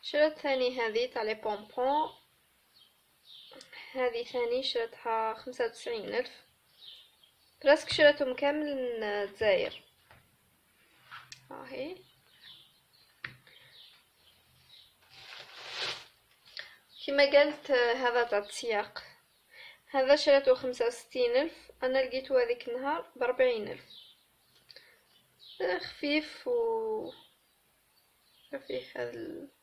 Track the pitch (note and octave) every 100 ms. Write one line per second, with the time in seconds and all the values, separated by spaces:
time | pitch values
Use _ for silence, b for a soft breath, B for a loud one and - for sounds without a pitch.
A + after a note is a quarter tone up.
0 | - D4 D4+ D4+ C#4+ C4+ B3+ B3 A3+ A3
1 | B3 B3 G#3+ G#3+ A3+ G#3 G#3+ - B3+ D4
2 | D#4+ - _ _ _ _ _ _ _ _
3 | _ _ _ - - - - - - C4
4 | B3 A#3 A#3+ B3 A#3+ B3 - A#3+ A#3 -
5 | A#3 A3+ A3 A3 - B3 A#3 A3+ - A#3
6 | G3 G#3 C4 - _ _ _ _ - -
7 | - _ _ _ _ _ C#4 D4 - -
8 | D4+ D4 C4+ B3+ C#4+ D4+ D4 C#4 B3 A#3
9 | G#3+ G#3 G3+ - A3 F#3+ - - _ _
10 | _ - _ _ _ _ _ _ _ _
11 | - - - - _ C4+ C4 C4 C#4+ F#4
12 | - _ _ _ - - - _ _ _
13 | _ _ - - - - - - - -
14 | _ _ _ _ _ _ _ - - _
15 | _ - - - - - - - - -
16 | - _ _ _ _ B B B B -
17 | - C#4 C#4 C#4+ D4+ D4 - C4 A#3+ B3
18 | B3 A#3 A#3 G#3 G#3 - A#3+ G#3 G#3+ -
19 | - - _ _ _ B B B _ C#4
20 | C4 D4 D4+ C#4 C#4 B3+ C4 B3 A#3+ B3
21 | - C4 A#3+ B3 D#4+ - - - B3+ C4
22 | B3+ B3+ C4 C4 A#3+ A#3+ - A#3+ C#4 D#4+
23 | - - A#3+ B3+ B3+ A3+ G#3 - - -
24 | - - _ _ _ _ _ B B B
25 | _ _ _ _ - - C4 - - -
26 | D4 D4+ D4+ - - B4 A4+ A4+ A4 A4
27 | - - - _ _ _ _ _ _ _
28 | _ _ _ _ _ - - B2+ - -
29 | A#2+ A#2+ A2+ - C#4+ _